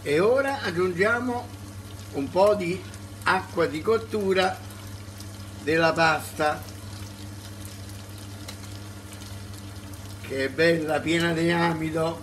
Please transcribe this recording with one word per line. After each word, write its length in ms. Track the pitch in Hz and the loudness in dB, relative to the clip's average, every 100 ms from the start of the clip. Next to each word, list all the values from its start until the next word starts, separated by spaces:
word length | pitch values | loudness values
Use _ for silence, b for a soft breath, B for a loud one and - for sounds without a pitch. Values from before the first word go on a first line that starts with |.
E 160 | - 147 | 2 4
ora 420 | 202 262 269 269 | 6 4 2 0
aggiungiamo 840 | 208 175 185 170 202 233 247 240 - - - - - - - | -2 0 0 4 2 2 0 -4 -6 -12 -12 -12 -12 -12 -8
un 160 | 139 135 | -4 0
po' 260 | 175 202 208 | 6 6 6
di 260 | 175 185 - - - - | 2 -2 -4 -10 -12 -4
acqua 420 | - 190 185 - 160 | 2 2 2 2 2
di 160 | 151 | 2
cottura 760 | 156 226 220 220 196 190 185 - - - - - - - - - - - | 2 2 2 -2 2 4 4 2 -10 -12 -12 -12 -12 -12 -12 -12 -12 -8
della 280 | 143 160 165 | 2 4 6
pasta, 720 | 160 165 151 - - 151 151 - - - - - - - - - - - - - - - - - - - - - - - - - - - - - - - - - - - - | 6 4 4 -2 0 0 0 -6 -12 -12 -12 -12 -12 -12 -12 -12 -12 -12 -12 -12 -12 -12 -14 -12 -12 -12 -12 -12 -12 -12 -14 -14 -14 -12 -12 -12 -12 -12 -12 -12 -12 -12 -12
che 240 | - 131 135 | -6 -2 -2
è 40 | |
bella, 520 | 135 165 165 151 147 | 4 6 6 4 0
piena 320 | 143 165 170 | 2 2 4
di 180 | 165 170 | 4 4
amido. 680 | 170 170 160 160 160 160 165 | 4 4 2 0 0 0 -2